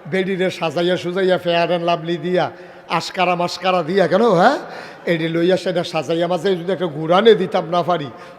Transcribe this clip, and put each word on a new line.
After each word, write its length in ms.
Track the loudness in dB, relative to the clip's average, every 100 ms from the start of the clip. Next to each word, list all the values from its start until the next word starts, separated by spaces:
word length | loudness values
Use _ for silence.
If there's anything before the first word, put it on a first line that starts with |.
| -6
বেডিরে 440 | -4 -2 0 -2
সাজাইয়া 460 | -2 -4 0 0 0
সুজাইয়া 400 | -2 0 2 2
ফেয়ার 300 | 2 0 2
অ্যান্ড 180 | 0 0
লাভলি 320 | -2 -2 -4
দিয়া 340 | 0 0 0 -6 -20 -20 -4
আশকারা 460 | -4 -4 -2 0 0
মাস্কারা 480 | -2 -2 0 0
দিয়া 240 | 0 2 2
কেন, 220 | 4 4
হ্যাঁ, 280 | 4 4 2 -6 -16 -16 -10 -2
এডি 220 | -2 0
লইয়া 300 | 0 2 2
সেটা 260 | 0 -4
সাজাইয়া 440 | -2 -6 -2 -2 0
মাঝে 280 | 0 0 -2
যদি 160 | -2
একটা 140 | -2 -4
ঘুরানে 500 | -4 2 6 6 6
দিতাম 340 | 2 -2 0
না 140 | -2
পারি, 260 | 0 -2 -4 -12 -20